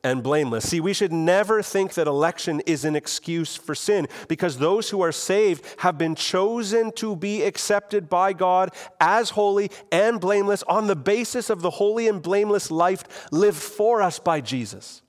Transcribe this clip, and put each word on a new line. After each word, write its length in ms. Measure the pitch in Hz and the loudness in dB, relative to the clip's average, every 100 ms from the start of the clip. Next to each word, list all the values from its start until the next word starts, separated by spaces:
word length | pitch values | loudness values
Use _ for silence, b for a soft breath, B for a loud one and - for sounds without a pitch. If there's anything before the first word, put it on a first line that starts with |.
and 180 | 131 127 | 0 -2
blameless. 460 | 123 151 139 139 - | 0 0 2 -2 -2
See, 120 | 170 | -2
we 120 | 175 | 0
should 200 | 196 190 | 0 0
never 500 | 165 165 190 208 220 | 2 2 2 4 0
think 320 | 202 196 190 | 0 -2 0
that 120 | - 151 | 0 0
election 540 | 139 160 - - 151 - | 2 0 -2 -4 -2 -2
is 180 | 151 | -2
an 120 | 151 151 | 0 -2
excuse 600 | - - - 165 156 - | -4 -8 -4 -4 -4 -8
for 180 | - | -8
sin, 340 | 147 - 208 147 B B | -4 0 0 0 B B
because 300 | 160 180 127 | -2 -2 0
those 320 | 151 208 214 | 2 2 0
who 100 | 202 | 0
are 120 | 170 | 0
saved 520 | - - 196 214 160 B B | -2 0 2 2 0 B B
have 180 | 180 151 | 0 2
been 180 | 165 | -2
chosen 800 | 156 - 190 196 233 208 226 226 | -2 -2 0 0 0 0 0 0
to 240 | 226 220 180 | -4 -6 -4
be 260 | 196 208 | -4 -2
accepted 640 | 160 - - 202 202 208 160 | -2 -4 -2 -2 0 -4 0
by 240 | 180 190 | 2 2
God 420 | 175 185 180 185 B B _ | 2 2 2 0 B B _
as 300 | 165 214 226 | 4 4 0
holy 400 | 208 202 202 202 B B | 0 2 2 -2 B B
and 300 | 170 214 233 | 2 2 2
blameless 420 | 180 202 202 202 | 2 2 2 0
on 220 | - 190 214 | 0 0 2
the 100 | 170 | 0
basis 540 | 131 220 233 247 226 | 2 0 0 -4 -2
of 120 | 202 | -2
the 80 | 170 | -2
holy 380 | - 202 226 226 | 0 0 2 0
and 140 | 202 | 0
blameless 480 | 156 202 208 208 - | 0 0 2 0 0
life 560 | 165 175 190 - - - | 0 2 0 -8 -18 -4
lived 260 | 151 208 151 | 2 2 2
for 440 | - - 214 233 | -10 0 2 2
us 160 | 185 - | 0 0
by 220 | 180 160 | -2 -2
Jesus. 640 | 113 131 107 95 - - | -2 -6 -6 -12 -18 -20